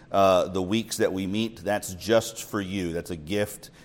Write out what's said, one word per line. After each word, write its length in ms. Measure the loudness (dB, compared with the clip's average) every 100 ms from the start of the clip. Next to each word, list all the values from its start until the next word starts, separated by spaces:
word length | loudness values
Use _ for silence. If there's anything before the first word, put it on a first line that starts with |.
| -2
uh, 340 | 4 6 6 4
the 140 | -2
weeks 360 | 0 0 -2 0
that 160 | 0
we 140 | 0 -2
meet. 360 | -2 -4 -6
That's 300 | -4 -4 -4
just 500 | -8 2 2 2 -6 -8
for 100 | -6
you. 320 | -4 -4 -4
That's 200 | -4 -6
a 40 | -10
gift 540 | -4 -2 -2 -6 -18 -20